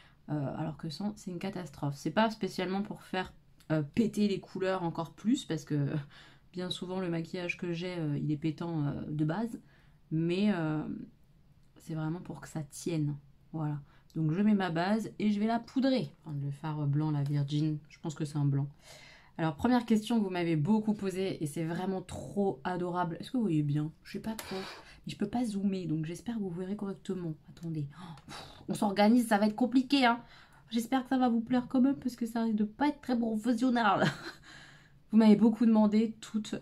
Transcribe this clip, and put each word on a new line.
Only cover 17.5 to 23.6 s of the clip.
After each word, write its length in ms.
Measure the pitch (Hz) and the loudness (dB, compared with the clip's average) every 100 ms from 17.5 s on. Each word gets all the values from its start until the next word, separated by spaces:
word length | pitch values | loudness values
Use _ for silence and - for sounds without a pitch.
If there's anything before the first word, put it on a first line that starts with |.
| 147 156 151 - | 0 0 -2 -8
je 120 | - | -12
pense 140 | 170 | -10
que 120 | 147 147 | -6 -4
c'est 120 | 147 | 0
un 80 | 143 | 2
blanc. 220 | 139 143 - - - - - - - | 2 -2 -8 -20 -20 -20 -20 -20 -4
Alors 180 | 160 156 | -4 0
première 300 | 240 247 233 | 2 2 4
question 320 | 214 - 233 | 2 4 0
que 60 | |
vous 80 | 190 | 2
m'avez 240 | 175 170 160 | 0 2 2
beaucoup 400 | 156 220 214 208 | 4 4 4 0
posée 460 | 196 185 190 - | -2 -2 -2 -2
et 40 | 151 | -4
c'est 180 | 170 | -4
vraiment 380 | 160 170 185 190 | -4 -2 -2 -4
trop 580 | 180 - 143 202 196 - | -6 -12 -8 0 0 0
adorable. 540 | 180 180 180 175 175 170 | -4 -2 -2 0 -2 -4
Est-ce 120 | - | -4
que 60 | 254 | -2
vous 60 | |
voyez 180 | 208 156 | 2 2